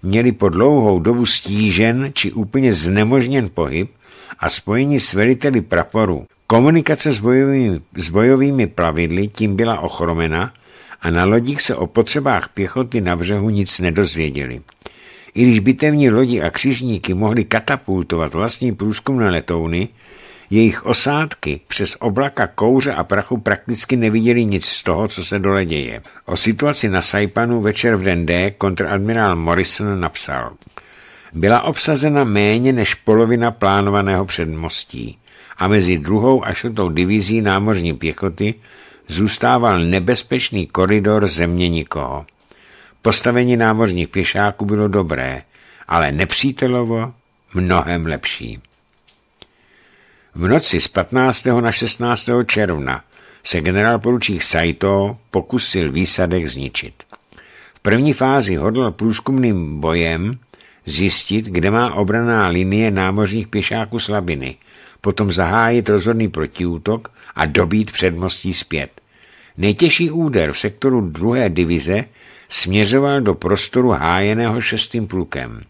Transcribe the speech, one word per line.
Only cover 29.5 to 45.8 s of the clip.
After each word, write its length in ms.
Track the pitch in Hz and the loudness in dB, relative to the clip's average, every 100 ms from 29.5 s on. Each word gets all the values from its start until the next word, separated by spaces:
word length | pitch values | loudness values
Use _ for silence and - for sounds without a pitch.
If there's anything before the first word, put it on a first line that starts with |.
| 85 95 - 104 98 | 0 0 -2 -4 -2
napsal: 520 | 85 - - 67 58 - - - - - - - - | -4 -6 -8 -6 -8 -14 -20 -20 -20 -20 -20 -20 -14
„Byla 300 | 82 92 120 | -2 2 2
obsazena 640 | - 151 - 147 151 143 | 2 -4 -2 0 2 2
méně 480 | 131 104 104 110 127 | 2 2 2 2 2
než 220 | 127 104 | 2 0
polovina 560 | - - 110 113 120 117 | -2 2 4 4 2 0
plánovaného 760 | 117 98 98 101 101 98 95 | 0 0 2 2 0 0 0
předmostí 920 | 95 - 82 80 80 - - - - - _ - - - | -2 -4 -6 -4 -6 -8 -8 -10 -12 -14 _ -20 -20 -4
a 100 | 92 | 2
mezi 300 | 104 90 90 | 2 2 0
druhou 460 | 73 104 120 131 | 0 2 4 2
a 100 | 110 | 0
čtvrtou 340 | 92 123 110 92 | -6 -6 -2 -2
divizí 520 | 80 90 107 95 113 | 0 2 0 0 0
námořní 520 | 104 95 104 101 85 | 0 0 0 0 -2
pěchoty 600 | 67 80 76 98 85 104 107 - - - - _ | -4 -6 -4 -6 -4 -4 -6 -14 -20 -20 -20 _
zůstával 720 | 80 104 - 123 123 117 92 | -2 -2 0 2 2 4 2
nebezpečný 840 | 85 92 90 123 - 131 - 104 82 | 2 0 0 -2 -2 -4 -4 -4 -4
koridor 600 | - 92 107 101 107 101 | 0 2 2 2 2 2
země 420 | 80 85 87 90 | 0 0 2 0
nikoho. 580 | 82 76 78 65 69 73 _ _ _ _ - - _ | 0 -4 -6 -6 -8 -12 _ _ _ _ -20 -20 _
Postavení 540 | 113 110 123 123 123 120 | 0 2 2 2 2 2
námořních 520 | 113 107 113 87 85 | 2 2 2 0 -4
pěšáků 560 | 98 87 - 104 - | -2 -2 0 -2 -2
bylo 240 | 101 104 104 | -2 0 0
dobré, 540 | 101 87 71 64 65 - _ - - | 0 0 -4 -4 -8 -14 _ -20 -20